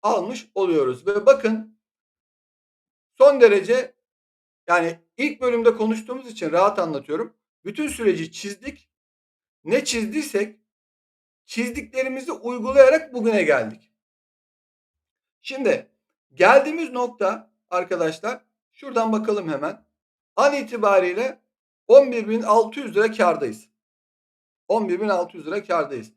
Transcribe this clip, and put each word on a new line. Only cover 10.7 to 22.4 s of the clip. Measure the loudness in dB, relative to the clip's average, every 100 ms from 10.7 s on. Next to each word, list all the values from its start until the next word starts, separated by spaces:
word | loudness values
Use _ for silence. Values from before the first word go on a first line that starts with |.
| _ _ _ _ _ _ _ _
çizdiklerimizi | -8 -6 -8 -10 -6 -6 -6 -10
uygulayarak | -10 -8 -8 0 8 8 8 -2
bugüne | -4 -2 0
geldik. | 2 0 -2 -10 _ _ _ _ _ _ _ _ _ _ _ _ _ _ _ _
Şimdi | -14 -4 -2 -2 -4 _ _ _ _
geldiğimiz | _ 6 6 4 -4 -6
nokta | -6 -8 -4 -4 -4 -14 _ _
arkadaşlar, | -6 -4 -2 -2 -4 -8 -10 _ _ _
şuradan | _ -6 -2 0
bakalım | -2 -2 -4 -4
hemen. | -6 -6 -10 _ _ _ _ _ 0
An | 0
itibariyle | 0 -6 -2 2 4 2 -4 -6 -8 _ _ _ _ 6
on | 6 6
bir | -2 -4
bin | -4